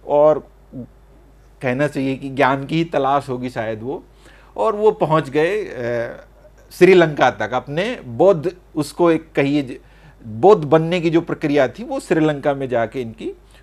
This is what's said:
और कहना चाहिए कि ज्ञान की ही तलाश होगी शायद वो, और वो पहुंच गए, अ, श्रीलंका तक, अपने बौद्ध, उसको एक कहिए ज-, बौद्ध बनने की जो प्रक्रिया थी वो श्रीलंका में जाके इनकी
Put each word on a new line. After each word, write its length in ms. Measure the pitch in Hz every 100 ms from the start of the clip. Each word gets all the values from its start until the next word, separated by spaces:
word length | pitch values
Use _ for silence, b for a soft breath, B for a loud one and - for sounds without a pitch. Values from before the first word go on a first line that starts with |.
| -
और 400 | 147 151 151 - _ _ 135 117 _ _ _ _ _ _ -
कहना 260 | 131 127 147
चाहिए 280 | 143 135 135
कि 140 | 139
ज्ञान 360 | 131 131 139 135
की 100 | 160
ही 80 |
तलाश 460 | 165 156 135 143 135
होगी 200 | 123 127
शायद 340 | 127 113 110
वो, 200 | 117 165 - b b b b -
और 180 | 214 208
वो 160 | 214
पहुंच 380 | 214 160 156 135
गए, 340 | 143 165 214
अ, 600 | 196 127 120 120 120 - - _ - _ -
श्रीलंका 600 | - 175 175 160 151 135
तक, 220 | 101 107
अपने 480 | 123 123 151 214 247 127
बौद्ध, 500 | 117 180 175 151 - _ 156
उसको 360 | 147 - 170
एक 160 | 160 - -
कहिए 260 | 139 147
ज-, 120 | 127 139 b b b b 113
बौद्ध 380 | 110 180 208
बनने 380 | 147 160 165 180
की 80 | 165
जो 120 | 165
प्रक्रिया 460 | 165 147 156 147 127
थी 160 | -
वो 160 | 240 -
श्रीलंका 540 | - 160 156 147 147
में 160 | 139 135
जाके 320 | 120 113 131
इनकी 360 | 117 107 359 392 b b